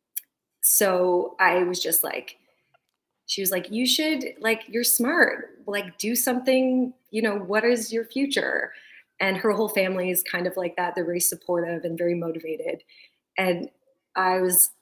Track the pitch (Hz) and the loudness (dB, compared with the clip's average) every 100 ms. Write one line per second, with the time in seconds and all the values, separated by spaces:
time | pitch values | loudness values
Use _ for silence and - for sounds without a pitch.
0 | _ - _ _ _ - - - 196 180 | _ -12 _ _ _ -4 0 2 4 4
1 | 180 180 - - 185 180 180 180 165 165 | 4 2 0 2 4 4 2 0 0 0
2 | - - - - _ _ _ _ _ _ | 0 -6 -10 -18 _ _ _ _ _ _
3 | _ _ - - 185 185 185 220 254 - | _ _ -8 -4 -2 -2 -4 -2 0 2
4 | 311 285 262 - 220 220 - 226 240 - | 0 -2 -4 -4 -2 -2 -2 -2 0 2
5 | 247 339 247 - - - - 202 185 - | 2 4 4 2 -10 -14 -6 -6 -6 -6
6 | 208 240 269 247 254 262 254 254 247 - | -4 -2 0 0 2 4 4 2 0 -6
7 | - 214 220 202 180 208 233 240 220 226 | -8 -2 -2 -2 -2 0 2 2 0 -4
8 | 226 262 277 240 - - - - - - | -4 -2 0 0 0 -2 -4 -10 -20 -20
9 | _ - 190 185 220 196 214 202 190 190 | _ -2 -2 0 0 0 0 0 0 0
10 | 180 175 - 180 175 185 175 175 175 180 | 0 -2 -2 -2 -2 -2 -4 -2 -2 -2
11 | 170 175 - 170 - 175 170 165 165 165 | -2 0 -2 -2 -2 -2 0 -4 -6 -2
12 | 175 175 165 165 160 160 165 165 _ - | -2 -2 -4 -6 -6 -6 -6 -8 _ -20
13 | - _ _ - 185 175 175 _ _ _ | -20 _ _ -2 0 0 -4 _ _ _
14 | _ 190 185 185 185 180 - - | _ 0 2 2 2 4 2 0